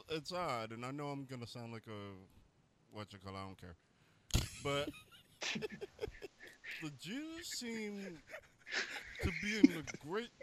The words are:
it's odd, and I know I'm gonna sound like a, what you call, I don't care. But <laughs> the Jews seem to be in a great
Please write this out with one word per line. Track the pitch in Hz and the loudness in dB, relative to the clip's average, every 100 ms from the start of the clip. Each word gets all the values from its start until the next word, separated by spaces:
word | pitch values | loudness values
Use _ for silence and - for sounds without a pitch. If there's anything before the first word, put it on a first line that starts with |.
| - | -2
it's | 160 139 | -4 0
odd, | 180 170 123 110 | 0 2 2 0
and | 113 123 | -2 -4
I | |
know | 143 147 | -2 -2
I'm | 139 135 | -2 -4
gonna | 131 117 | -6 -6
sound | 123 117 | -6 -6
like | 113 113 | -6 -6
a, | 107 101 95 92 - - - - - - 107 | -6 -6 -8 -14 -20 -20 -20 -20 -20 -12 -8
what | 104 | -8
you | 101 | -8
call, | 98 98 | -6 -4
I | 95 | -4
don't | 92 | -8
care. | 90 85 _ - - - - - - - | -12 -14 _ -20 -20 -18 4 4 4 0
But | 143 139 147 - - - - - | 2 2 2 -2 -12 -20 -20 -4
<laughs> | - - 427 - 403 - 427 - 392 - - - - - | 0 0 -2 -4 -10 -6 -6 -4 -10 -12 -16 -12 -8 -4
the | 156 135 | -4 -6
Jews | 156 247 311 330 339 - | -4 -4 -4 -6 -4 -2
seem | 240 226 214 202 196 160 - - - - - - - - - - | 0 0 0 -2 -4 -6 -10 -12 -12 -16 -2 0 0 -2 -6 0
to | 202 165 | 2 2
be | 202 214 | 2 10
in | 190 165 | 10 10
a | 143 - 143 | -2 -6 -2
great | 196 233 - | 0 -2 -2